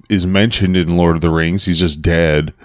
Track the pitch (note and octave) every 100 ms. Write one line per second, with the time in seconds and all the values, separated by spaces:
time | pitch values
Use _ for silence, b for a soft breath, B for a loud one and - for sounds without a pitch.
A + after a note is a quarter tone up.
0 | - G#2 F2+ G2 A2+ - F#2+ F#2 E2 F2
1 | E2+ E2 E2 D#2+ E2 F#2+ - E2+ F2 D2
2 | F2+ E2 E2 D2+ D#2 -